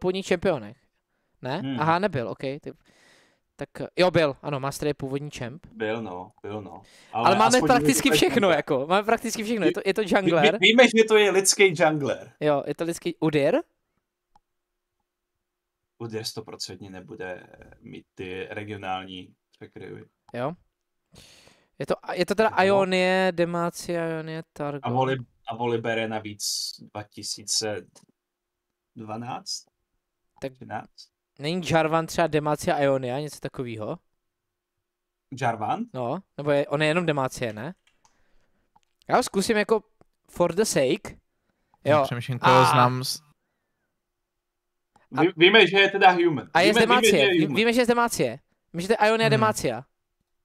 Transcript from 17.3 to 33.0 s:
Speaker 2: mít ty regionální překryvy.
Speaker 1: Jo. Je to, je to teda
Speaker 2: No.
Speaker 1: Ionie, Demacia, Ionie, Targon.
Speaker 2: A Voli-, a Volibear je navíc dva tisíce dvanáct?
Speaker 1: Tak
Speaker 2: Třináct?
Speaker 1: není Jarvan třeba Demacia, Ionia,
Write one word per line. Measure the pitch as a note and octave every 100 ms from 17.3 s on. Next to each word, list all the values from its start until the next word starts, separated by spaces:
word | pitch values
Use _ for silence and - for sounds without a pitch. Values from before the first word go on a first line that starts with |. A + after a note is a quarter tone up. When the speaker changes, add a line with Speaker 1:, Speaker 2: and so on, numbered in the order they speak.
| F2+ - - - _
Speaker 2:
mít | G#2+ F#2 - -
ty | F#2 F#2 F#2
regionální | G#2 G#2 G#2 F#2+ F#2 F#2+ F#2 F2+ _ _
překryvy. | - - - G2 G#2 G#2+ _ _
Speaker 1:
Jo. | A#2+ C3 F3 _ _ _ _ _ - - - _ _ _ -
Je | C#3+
to, | - -
je | E3 F3
to | G3+
teda | A3
Speaker 2:
No. | E3+
Speaker 1:
Ionie, | F#3+ G3 F#3+ F#3 F3+ F#3 F#3
Demacia, | E3+ E3+ F3 E3+ - - E3+ E3
Ionie, | D#3+ D#3+ D#3+ -
Targon. | - D3 C#3+
Speaker 2:
A | B2 B2
Voli-, | C3 C3 A#2+ _ -
a | A2+
Volibear | A#2+ A#2 A#2 A2+
je | A2
navíc | A2 G#2 G#2 - - - - A#2
dva | G#2
tisíce | G#2 - G2+ - F#2+ - G#2+ G2 - _ _ _ _ _ _ _ _ _ _ -
dvanáct? | G#2+ A2 A#2 F2 F#3+ - - _ _ _ _ _ _ -
Speaker 1:
Tak | C3+
Speaker 2:
Třináct? | C3 A2 G#2 - - - _ _ -
Speaker 1:
není | C#3+ F3+ D#3
Jarvan | E3 D#3 E3 D#3+
třeba | - E3
Demacia, | D3+ D3+ D3+ - D3+
Ionia, | C#3 C3+